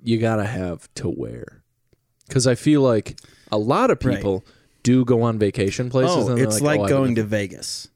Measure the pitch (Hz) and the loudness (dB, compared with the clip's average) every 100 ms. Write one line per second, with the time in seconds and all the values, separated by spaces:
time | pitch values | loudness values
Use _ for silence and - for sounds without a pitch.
0 | 120 113 113 110 104 113 92 82 - - | -2 0 0 0 -2 -4 -6 -8 -12 -8
1 | - - 57 58 - - _ _ _ _ | -6 -6 -8 -12 -16 -20 _ _ _ _
2 | _ _ - 135 123 120 - 151 135 110 | _ _ -8 -2 0 0 2 2 4 2
3 | - - - _ _ 107 107 160 254 156 | -2 -12 -20 _ _ -2 0 2 2 0
4 | - 98 101 95 - _ _ _ - 127 | 0 -2 -2 -2 -6 _ _ _ 2 4
5 | 123 120 117 113 104 - 98 - 123 131 | 4 2 2 2 0 2 -2 -2 -2 0
6 | 135 170 120 120 110 107 147 - 98 139 | 2 2 0 2 0 0 0 0 2 2
7 | 135 117 107 107 101 - - - - | 2 0 0 -2 -4 -8 -12 -12 -14